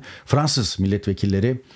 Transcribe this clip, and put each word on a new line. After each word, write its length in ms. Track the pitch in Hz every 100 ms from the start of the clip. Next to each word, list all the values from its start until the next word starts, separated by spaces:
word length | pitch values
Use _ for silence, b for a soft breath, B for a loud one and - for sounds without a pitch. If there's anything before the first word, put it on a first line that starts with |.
| B B B
Fransız 540 | 135 151 143 104 -
milletvekilleri 800 | 95 101 104 95 101 98 113 127 B